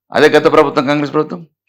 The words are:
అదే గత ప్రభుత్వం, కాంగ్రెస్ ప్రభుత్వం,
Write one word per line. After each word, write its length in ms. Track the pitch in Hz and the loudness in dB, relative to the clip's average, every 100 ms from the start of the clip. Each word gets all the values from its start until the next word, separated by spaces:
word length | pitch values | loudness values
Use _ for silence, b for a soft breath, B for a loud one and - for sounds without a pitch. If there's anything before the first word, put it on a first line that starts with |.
| _ | _
అదే 160 | - 147 | 0 2
గత 220 | 151 147 | 2 2
ప్రభుత్వం, 340 | 156 143 143 135 | 2 0 0 -2
కాంగ్రెస్ 260 | 147 143 | -2 -4
ప్రభుత్వం, 340 | 151 156 175 165 _ | -4 -6 -8 -16 _